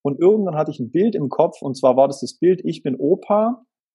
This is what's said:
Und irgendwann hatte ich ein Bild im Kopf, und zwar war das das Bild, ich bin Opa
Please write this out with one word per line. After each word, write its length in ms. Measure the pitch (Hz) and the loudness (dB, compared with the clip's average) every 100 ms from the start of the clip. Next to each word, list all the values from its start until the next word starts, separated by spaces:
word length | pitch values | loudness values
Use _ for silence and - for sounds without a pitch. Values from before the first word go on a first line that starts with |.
Und 180 | 143 139 | -6 2
irgendwann 360 | 175 220 190 156 | 4 4 0 -2
hatte 160 | 156 | -4
ich 80 | 143 | -6
ein 120 | 117 | -4
Bild 240 | 160 220 202 | 0 0 0
im 140 | 135 | -4
Kopf, 320 | - 170 - | 0 0 -2
und 160 | 139 131 | -10 0
zwar 200 | 131 127 | 2 4
war 100 | 139 | 2
das 140 | 143 | 0
das 160 | - - | -10 0
Bild, 240 | 170 185 | 0 2
ich 200 | - 160 | -4 -6
bin 120 | 143 123 | -6 -4
Opa 680 | 143 196 - 208 220 254 _ _ _ | -2 -2 0 0 0 -4 _ _ _